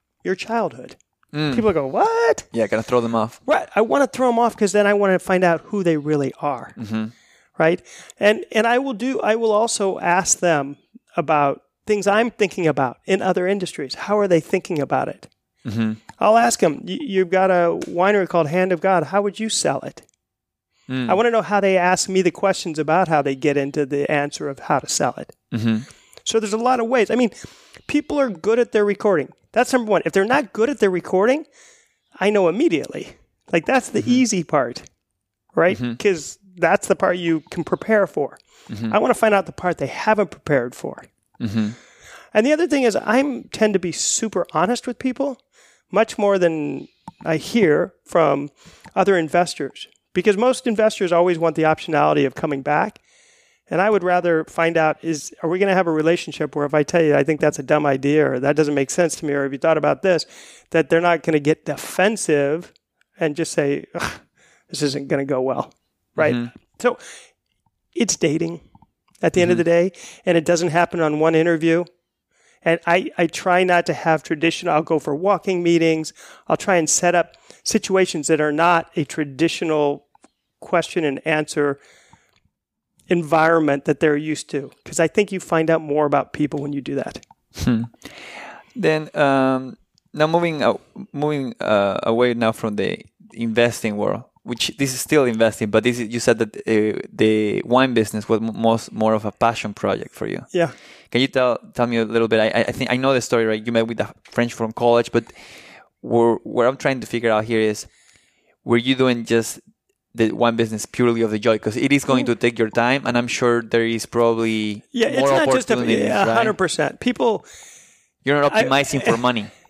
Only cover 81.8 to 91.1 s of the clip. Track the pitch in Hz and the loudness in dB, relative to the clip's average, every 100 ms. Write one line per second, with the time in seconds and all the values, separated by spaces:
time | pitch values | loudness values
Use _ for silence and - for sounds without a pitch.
81.8 | _ _ _ _ _ _ _ _ _ _ | _ _ _ _ _ _ _ _ _ _
82.8 | _ _ - 175 151 160 160 165 151 143 | _ _ -2 -2 2 2 4 4 2 0
83.8 | 160 147 156 147 156 147 - 143 139 _ | 0 0 2 0 -2 -8 -6 -8 -8 _
84.8 | - - 165 - 208 185 - 165 160 160 | -8 -2 0 0 -2 -4 -2 0 2 0
85.8 | 156 147 147 139 - - 147 147 143 143 | 0 -2 0 0 -2 -4 -4 -4 -6 -8
86.8 | 135 139 - - - _ _ - - 113 | -6 -6 -8 -12 -20 _ _ -6 0 0
87.8 | 117 _ - - - - - - - 247 | -2 _ -20 -20 -20 -18 -18 -20 -16 -4
88.8 | 160 156 156 - 139 135 131 131 131 - | 0 0 -2 0 2 2 2 -2 -6 -16
89.8 | _ _ _ 151 156 165 170 151 113 98 | _ _ _ -2 0 2 0 0 0 -2
90.8 | _ - - | _ -20 -14